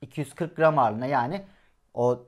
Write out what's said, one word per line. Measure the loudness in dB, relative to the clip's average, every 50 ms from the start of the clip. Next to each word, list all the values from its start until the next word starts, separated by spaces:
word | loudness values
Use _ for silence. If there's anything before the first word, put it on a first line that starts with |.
iki | -20 -14 -8 -8
yüz | -8 -8 -6
kırk | -8 -8 -6 -2
gram | 2 4 4 4 4
ağırlığında, | 2 2 0 -2 -4
yani | -2 0 0 -2 -2 -6 -8 -10 -14 -20 _ _ _ _ _ _ _ -4
o | 0 0 0 0 -2 -6